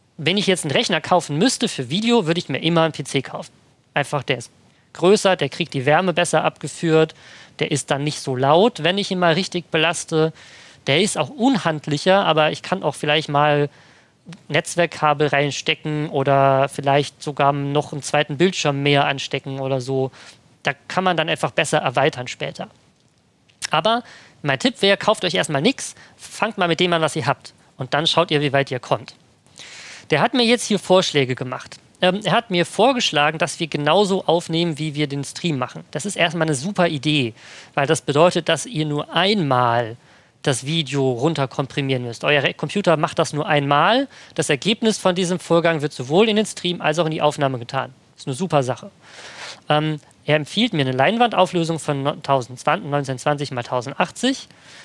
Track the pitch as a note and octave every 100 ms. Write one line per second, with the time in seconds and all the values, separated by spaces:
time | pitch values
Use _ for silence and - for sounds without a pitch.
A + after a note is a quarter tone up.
0 | _ - D3 G3+ F#3 F#3 D#3 D#3 A3+ D#3+
1 | - F3+ - D3 B3 - A3+ - A#2+ F3
2 | A3+ A#3 D#3+ E3+ - C3+ D#3+ E3+ E3 -
3 | C#3+ C#3 - - - _ _ _ _ D3+
4 | C#3 D3 A#2+ B2 - _ _ _ _ -
5 | F3 G#3 F#3+ F3+ C#3+ - E3+ C#3 B2+ D#3
6 | F#3 E3 F3 D#3+ E3 - D#3 - E3+ D#3+
7 | D#3+ - - - - - - C#3+ - C#3
8 | D3 - - B2+ C3+ D#3+ A#3 F#3+ D#3 G3
9 | G3 F#3 F3 D#3+ F#3 F3+ - D#3+ D#3+ E3+
10 | - D#3+ D#3+ - - - - - - C#3+
11 | G3 - C#3 C#4+ A#3+ A3+ E3+ D3+ - D3
12 | F#3 F#3+ F3+ D#3 D3+ D3 - F#3+ E3+ -
13 | D3 D3+ D3+ C#3+ D3+ D3 D3 - - _
14 | _ _ - - - D3+ - E3+ E3+ -
15 | D3+ D3 D3+ C#3 C#3+ - - D#3 D#3 D3+
16 | D3+ C#3+ C3+ C#3 C#3 C3+ C#3 - C#3 C#3+
17 | C#3 - D#3 C#3 C#3 C#3+ C#3+ C#3+ D3 D3+
18 | - D3 D3+ C#3 F#3 - D3+ C#3 C#3+ C#3+
19 | D3 C#3 - C#3 C#3+ C3+ C3+ C3+ B2 C3+
20 | C3 - - - _ _ C#3+ C#3 - -
21 | F#3 E3 D#3+ D#3 D3 - D#3+ - E3 B2+
22 | D3 B2+ B2 - C#3+ - - _ _ _
23 | _ _ _ _ _ _ - D#3 F#3+ A#3
24 | - - - _ D3 C3+ C4 - G3 G3
25 | - A3 G3 F3+ D#3+ C#3+ F#3 - - -
26 | - _ - - G#3+ G#3 F3 E3 F3+ E3+
27 | D#3 D#3+ C3 - - _ _ - C3 C#3+
28 | D#3+ - E3+ D3+ C#3+ C3+ C3+ B2+ - A#2+
29 | B2 - _ _ _ - - - - -
30 | - A#3 G#3+ C4 A#3 A#3+ - G3+ - F#3
31 | F3 D3 B2+ B2 B2+ B2+ - - _ _
32 | F#3 G3 G3 G#3+ - F3+ D#3+ - A#3+ B3+
33 | - D3+ D3 D#3 E3 - E3 D3+ D3 F3+
34 | G3+ F#3+ - E3+ - D#3+ F3 C#3+ D#3 C#3+
35 | D3+ C#3+ C3+ - F3 C#3 B2+ D#3 - D3+
36 | G#3 G3 E3+ E3+ D#3+ C#3 E3+ G3+ E3+ D3+
37 | C#3 D3+ A#2 - - - - - C#3 D#3+
38 | - D3 F3 - E3 D#3+ - G3 D3+ D3
39 | - E3 F#3+ G#3+ D3 B2 B2 A#2 A2+ A#2+
40 | _ - _ _ - B2 C3 E3 C3 C#3
41 | C3 A#2+ D3 D3 C3 - C3+ - C3+ C3
42 | A#2+ A2+ D3+ D3 C3+ - D3+ G#3 F#3 D3+
43 | D#3+ - D#3+ D3 D#3 D3 C#3 C#3+ F3 B3
44 | C#4 - - - D3 D3 F3+ A3+ A3+ G3+
45 | F#3 F3+ F3 F3+ - E3+ E3 D#3+ C#3+ -
46 | B2+ E3 A3+ G#3 G#3+ - F3+ F3 D3+ D#3
47 | D#3+ D#3+ D3+ D3 C#3 B2+ A#2 C3+ B2 -
48 | _ - - C3 F3+ D3+ B2+ A#2+ - -
49 | - - - - - - - D3+ D#3 D3+
50 | - _ - D3+ C#3+ - A#3 D#3+ C3 B2+
51 | D3 A#3 A#3+ F#3+ F#3 F3 E3 E3 - C#3
52 | C#3 D#3+ C#3+ C3+ A#2+ B2+ - F3 E3 C#3+
53 | C3+ B2+ D3+ D3 D3 B2+ - B2+ A#2 -
54 | F3+ - B3 C4+ - - - -